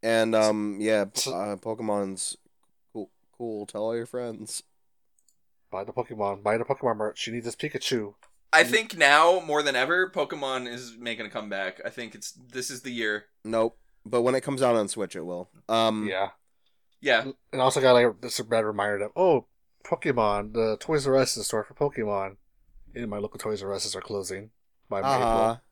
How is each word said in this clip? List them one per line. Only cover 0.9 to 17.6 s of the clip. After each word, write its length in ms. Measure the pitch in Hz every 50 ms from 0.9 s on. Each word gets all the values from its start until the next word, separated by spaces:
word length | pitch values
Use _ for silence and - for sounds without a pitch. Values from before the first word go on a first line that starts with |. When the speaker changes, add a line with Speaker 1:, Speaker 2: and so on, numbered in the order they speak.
| 110 104 101
Speaker 1:
p-, 60 | 98 - -
Speaker 2:
So 120 | - 135 -
Speaker 1:
uh, 200 | 87 98 104 101
Pokemon's 800 | 95 - 113 110 110 113 107 104 101 101 95 95 92 - - - _ _ _ _ _ _ _ _ _ _ _ _
cool, 180 | 113 101 - _ _ _ _ _
cool. 280 | _ 120 117 110 104 104
Tell 160 | - - 104 107
all 120 | 113 117
your 100 | 117 117
friends. 580 | 117 - 123 123 120 110 104 110 104 - - - _ _ _ _ _ _ _ _ _ _ _ _ _ _ _ _ _ _ _ _ _
Speaker 2:
Buy 120 | - 92 101
the 100 | 104 -
Pokemon. 480 | - 120 - 120 107 104 101 98 98 101
Buy 140 | 104 107
the 60 | 113 117
Pokemon 320 | - 139 - 143 123 113
merch. 300 | 107 110 107 - - -
You 60 | 117 113
need 100 | 120 110
this 120 | 120 113
Pikachu. 600 | _ - 151 - 127 - - 135 117 107 101 104 _ _ _ _ _ _ _ -
Speaker 3:
I 80 | 160
Speaker 2:
You 40 | 156
Speaker 3:
think 320 | - 240 220 220 220 -
now, 440 | 170 151 139 143 151 160 175 180 185 170
more 160 | 160 147 147
than 140 | 147 143 131
ever, 340 | 123 131 143 170 180 185 180
Pokemon 600 | - 185 147 139 - 151 139 135 131 127 127 123
is 240 | 120 123 127 120 117
making 280 | 113 120 117 113 107 110
a 40 | 104
comeback. 520 | - - 107 104 101 98 98 92 95 - -
I 40 | 113
think 260 | - - 120 110 -
it's, 160 | 107 - -
this 380 | - - 127 - - 131 123 -
is 100 | 139 123 -
the 80 | 135
year. 340 | 123 117 110 107 107 104 - _ _ _ _
Speaker 1:
Nope. 340 | 107 113 113 113 113 - _ _ _ _ _ _
But 140 | 107 113 120
when 140 | 117 127 127
it 60 | 131
comes 200 | - - 139 131
out 140 | 131 123 120
on 120 | 113 104
Switch, 280 | 98 - 110 101 87 -
it 100 | 92 80
will. 240 | 87 87 87 90 _ _ - _
Um, 400 | - 113 113 113 110 110 107 107 104
Speaker 2:
Yeah. 200 | 95 92 98 98 - _ _ _ _ _ _ _ _ _ _ _ _ _
Speaker 3:
Yeah. 240 | - 143 123 110 120 135 131 _ _ _
Speaker 2:
And 100 | - 135